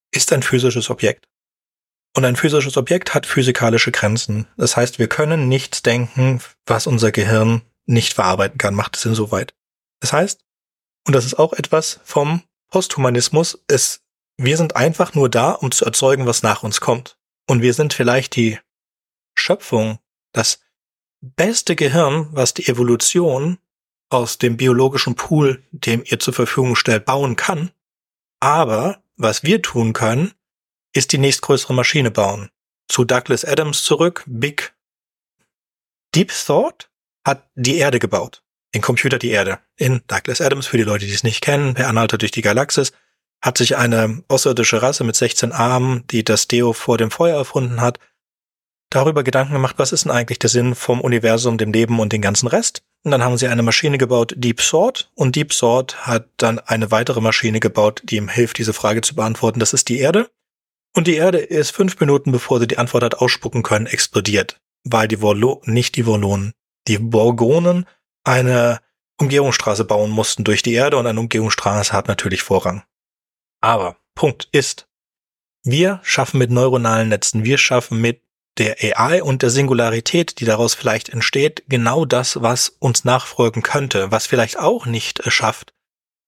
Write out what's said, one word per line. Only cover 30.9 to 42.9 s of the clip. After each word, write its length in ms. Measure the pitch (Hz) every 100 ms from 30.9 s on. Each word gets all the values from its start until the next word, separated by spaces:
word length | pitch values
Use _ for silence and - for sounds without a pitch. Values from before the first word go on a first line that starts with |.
ist 180 | 135 -
die 60 | 143
nächstgrößere 560 | 139 - - 135 -
Maschine 380 | 127 120 151 120
bauen. 380 | - 101 101 98 _ _ _ -
Zu 180 | - 120
Douglas 400 | 123 - 120 -
Adams 380 | 143 151 139
zurück, 400 | - 151 170 - 139
Big 480 | 113 143 147 - _ _ _ _ _ _ _ _ _ _ _ _ _ _
Deep 180 | 160 233
Thought 600 | - - 147 285 - - _ _ _ 139
hat 240 | 139 _ -
die 220 | 123 165
Erde 220 | 139 120
gebaut. 440 | 104 98 76 - _ _ _ 113
Den 60 |
Computer 360 | - 120 135 127
die 120 | 117
Erde. 300 | 107 95 92 _ -
In 240 | 131 127 -
Douglas 340 | 113 - 123
Adams, 260 | 143 139 131
für 100 | 117
die 60 |
Leute, 220 | 104 104 101
die 80 |
es 100 | 101
nicht 180 | 117 110
kennen, 320 | - 143 139
per 140 | 127 123
Anhalter 300 | 113 113 107
durch 140 | 107
die 100 | 117
Galaxis, 500 | 107 113 143 - 135